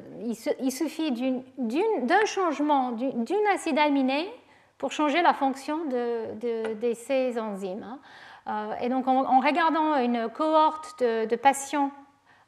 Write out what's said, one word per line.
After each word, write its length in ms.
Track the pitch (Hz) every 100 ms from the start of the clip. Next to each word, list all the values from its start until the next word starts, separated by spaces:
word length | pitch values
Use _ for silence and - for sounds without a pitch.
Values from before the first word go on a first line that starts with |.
| - 143
il, 120 | 226 220
se, 140 | 294 -
il 120 | 262
suffit 400 | 254 311 - 320
d'une, 320 | 233 262 254 254 -
d'une, 480 | 226 247 440 381 240
d'un 200 | 370 415
changement 680 | 392 359 277 294 285 254
d'une, 320 | 226 269 233
d'une 240 | 233 403 415
acide 240 | 370 330 311
aminé 520 | 302 277 262 277 381 480 - - _ _
pour 140 | 269
changer 300 | - 302 302
la 120 | 330
fonction 520 | 226 269 262 - 302 311
de, 480 | 247 240 233 220 214
de, 340 | 240 226 220
de 200 | 214 240 226
ces 440 | - 269 254 233
enzymes, 440 | 220 196 190 196
hein. 160 | 196 277 - - - - -
Euh, 260 | 214 214 -
et 80 | 240
donc, 180 | 262 262
en, 160 | 262
en 160 | 269 262
regardant 560 | 269 302 320 311 311 285
une 300 | 240 240 226
cohorte 720 | 233 311 311 311 247 - -
de, 260 | 247 226 220
de 100 | 233
patients, 560 | 269 269 - 302 277 - - _ _ _